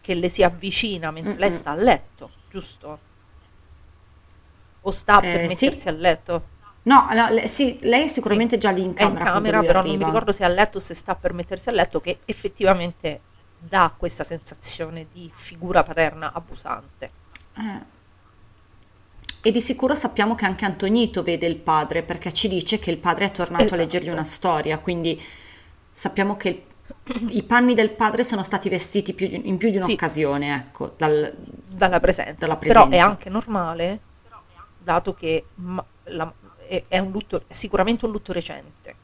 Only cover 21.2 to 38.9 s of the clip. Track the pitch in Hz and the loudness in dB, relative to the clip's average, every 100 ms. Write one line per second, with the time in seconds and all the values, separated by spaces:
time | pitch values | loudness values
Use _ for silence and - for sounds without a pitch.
21.2 | 165 165 170 160 - 156 151 165 165 170 | -2 -2 -2 -2 0 0 0 -4 -4 -8
22.2 | 180 - 208 185 170 214 - 160 175 165 | -4 -2 0 -2 -2 -2 -2 -2 0 0
23.2 | 196 - 175 175 214 180 160 175 151 160 | -2 0 -2 2 2 2 -2 -2 -4 -6
24.2 | 156 - 185 190 - 156 - 175 165 156 | -4 -2 0 0 -2 -4 -4 -4 -4 -4
25.2 | - - - - - - _ - - - | -10 -20 -20 -20 -20 -20 _ -6 -4 -2
26.2 | 196 202 190 170 - - - - - 240 | -2 -2 -4 -6 -12 -20 -20 -20 -10 -8
27.2 | 226 240 - 240 247 233 214 - 220 220 | -4 -4 2 4 6 4 2 2 0 0
28.2 | 240 214 180 190 190 185 - 208 190 185 | -2 -2 -2 -4 -2 -2 -2 -4 -4 -4
29.2 | 190 - - 185 220 196 180 165 165 151 | -4 -4 -4 0 0 2 0 0 0 0
30.2 | 147 143 143 139 127 - - - 156 151 | 0 0 -2 -4 -6 -12 -12 -2 0 2
31.2 | 151 - - - - 185 190 180 180 185 | 0 -6 -18 -20 -16 0 2 4 2 0
32.2 | - 156 160 160 156 226 202 175 185 202 | -6 -6 -6 -4 6 8 8 8 4 2
33.2 | 196 202 233 202 170 165 170 208 - _ | -6 -6 -4 -4 -4 -4 -4 -6 -12 _
34.2 | - - _ - - - 180 170 202 175 | -20 -20 _ -20 -20 -14 -2 0 0 -6
35.2 | 160 160 - - 175 185 - - - 170 | -2 -2 -4 -16 -10 -10 -10 -20 -12 -8
36.2 | 160 - - - - 185 - 185 190 196 | -8 -10 -20 -20 -8 -8 -2 -2 -2 -6
37.2 | - 185 - - 208 190 196 233 220 208 | -6 -8 -6 -8 -2 0 2 0 -2 -6
38.2 | - 175 165 143 143 - - | -6 -8 -8 -14 -18 -20 -20